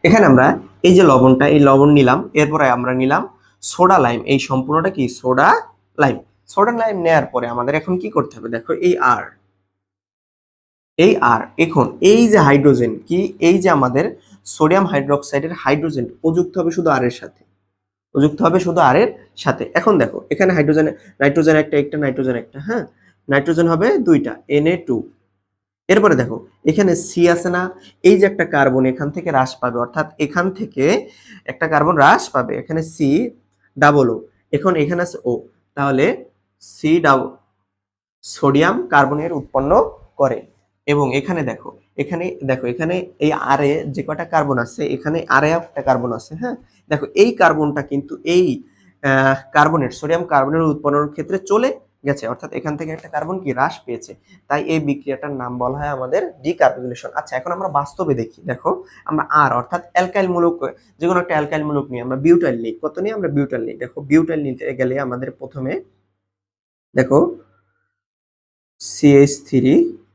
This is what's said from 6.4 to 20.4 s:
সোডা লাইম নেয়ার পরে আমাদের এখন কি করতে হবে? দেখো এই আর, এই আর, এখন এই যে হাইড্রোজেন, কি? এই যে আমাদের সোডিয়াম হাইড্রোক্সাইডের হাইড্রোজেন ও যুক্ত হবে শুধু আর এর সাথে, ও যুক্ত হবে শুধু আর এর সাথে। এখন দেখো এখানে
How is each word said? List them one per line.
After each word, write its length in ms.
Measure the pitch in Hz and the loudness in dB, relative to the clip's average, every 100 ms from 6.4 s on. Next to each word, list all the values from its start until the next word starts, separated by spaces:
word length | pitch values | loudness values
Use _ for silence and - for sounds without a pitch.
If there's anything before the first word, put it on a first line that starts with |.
| _ | _
সোডা 260 | - 208 | 0 0
লাইম 300 | 233 226 196 | 0 -4 -2
নেয়ার 240 | 165 156 127 | 2 2 0
পরে 220 | 123 117 | -6 -6
আমাদের 260 | 120 123 | -4 -4
এখন 240 | 151 151 180 | -4 -4 -6
কি 120 | 107 | -2
করতে 240 | 151 123 | -4 -4
হবে? 140 | - 113 | -10 -10
দেখো 240 | 117 - | -10 -6
এই 260 | 160 180 180 | -2 0 0
আর, 260 | 127 110 - _ _ _ _ _ _ _ _ _ _ _ _ _ _ _ _ - | 0 0 -4 _ _ _ _ _ _ _ _ _ _ _ _ _ _ _ _ 2
এই 180 | 180 - | 4 4
আর, 280 | 123 113 - - | 2 0 -2 -2
এখন 400 | 165 156 120 - | 0 2 0 2
এই 280 | 180 226 233 | 4 6 6
যে 100 | 208 | 6
হাইড্রোজেন, 600 | 147 143 143 123 117 110 | 6 6 6 4 0 -4
কি? 360 | - 175 196 - | -4 -2 -2 0
এই 180 | 165 185 | 2 4
যে 120 | 180 | 4
আমাদের 460 | 151 127 127 196 - _ - - | 2 2 0 -4 -8 _ -20 -14
সোডিয়াম 400 | - 156 185 185 | -2 2 2 2
হাইড্রোক্সাইডের 680 | 143 139 143 143 139 160 | -2 0 -2 -2 -6 -6
হাইড্রোজেন 540 | 170 135 147 160 139 117 - | -6 -2 -2 -2 -6 -8 -4
ও 120 | 160 | -2
যুক্ত 240 | 165 180 190 | -2 -2 -4
হবে 120 | 165 | -4
শুধু 200 | 165 165 | -2 -2
আর 140 | 131 | 0
এর 60 | 123 | -2
সাথে, 340 | - - _ _ _ _ _ _ _ _ | -6 -20 _ _ _ _ _ _ _ _
ও 60 | 139 | 0
যুক্ত 220 | 151 147 | 0 2
হবে 180 | 165 180 | 0 2
শুধু 200 | 180 165 | 0 2
আর 160 | 143 139 | 4 4
এর 180 | 240 - _ - | 0 -4 _ -8
সাথে। 340 | 147 135 - | -6 -6 -4
এখন 240 | 170 214 185 | -2 2 2
দেখো 260 | 117 - - | 0 -4 -8
এখানে 220 | 147 | -2